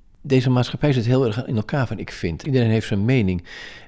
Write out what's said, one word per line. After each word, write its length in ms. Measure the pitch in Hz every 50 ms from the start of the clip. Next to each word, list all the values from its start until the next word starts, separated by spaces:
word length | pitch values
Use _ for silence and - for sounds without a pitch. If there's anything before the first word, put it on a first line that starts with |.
| - - - -
deze 280 | - 147 131 131 123 131
maatschappij 440 | 127 127 123 - - - - 151 135
zit 120 | 123 113
heel 200 | 117 131 131 135
erg 200 | 113 104 123 -
in 100 | - 139
elkaar 320 | 107 - - - 143 123 -
van 120 | 113 95
ik 120 | 87 -
vind. 320 | - - - 87 80 - -
Iedereen 260 | 156 131 127 117 110
heeft 180 | 110 113 - -
zijn 180 | 113 98 101
mening. 380 | 120 135 127 104 92 92 87 - - - - - - - - -